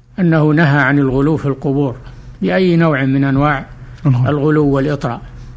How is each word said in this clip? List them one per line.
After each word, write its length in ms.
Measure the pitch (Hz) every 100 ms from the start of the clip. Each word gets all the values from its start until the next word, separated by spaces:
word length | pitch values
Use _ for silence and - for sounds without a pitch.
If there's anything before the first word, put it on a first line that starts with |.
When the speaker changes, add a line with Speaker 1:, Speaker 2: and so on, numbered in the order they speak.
| _ -
Speaker 1:
أنه 340 | 175 160 151
نهى 280 | 151 160 143
عن 180 | 131 143
الغلو 380 | 135 131 143 151
في 100 | 139
القبور 500 | 135 147 139 143 117 - - - -
بأي 340 | 185 185 190 170
نوع 280 | 165 139
من 200 | 135 135
أنواع 420 | 139 135 147 139 - - - - 151
Speaker 2:
الغلو. 240 | 123 127
Speaker 1:
الغلو 360 | 147 147 151 147
والإطراء. 540 | 139 135 143 135 120 - - -